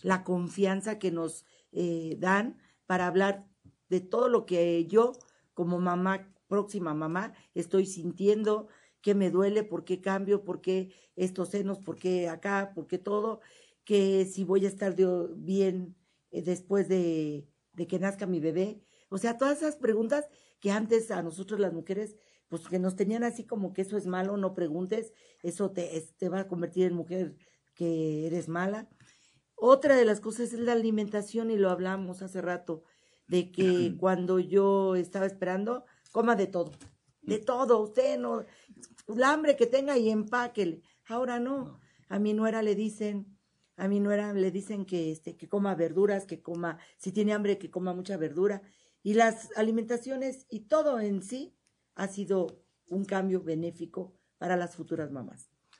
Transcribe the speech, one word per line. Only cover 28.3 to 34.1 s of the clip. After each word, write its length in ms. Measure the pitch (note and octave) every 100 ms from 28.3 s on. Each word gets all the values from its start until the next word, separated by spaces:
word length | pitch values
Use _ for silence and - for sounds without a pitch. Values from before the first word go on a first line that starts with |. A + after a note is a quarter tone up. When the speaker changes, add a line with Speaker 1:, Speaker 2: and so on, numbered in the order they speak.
| E3+ D#3+
Speaker 1:
mala. 400 | E3+ F#3+ G#3+ - _ _ _ _ _ _ -
Otra 400 | A#3+ C4+ D4 C4
de 100 | A3
las 160 | G#3
cosas 320 | A3 A3 A#3
es 60 | A#3
la 120 | A#3+
alimentación, 800 | A#3 A3+ G#3+ G#3 G#3 G#3 A3+ A3+
y 60 | G#3+
lo 120 | F#3+
hablamos 520 | F3+ F#3 G3 F#3 F3+
hace 200 | F#3+ F#3
rato, 420 | E3+ F3 - D#3+ - _ _ _ -
de 240 | F3+ F3+
que 440 | - F#3 F3+ F3 -
Speaker 2:
<clears throat> 40 |
Speaker 1:
cuando 400 | F#3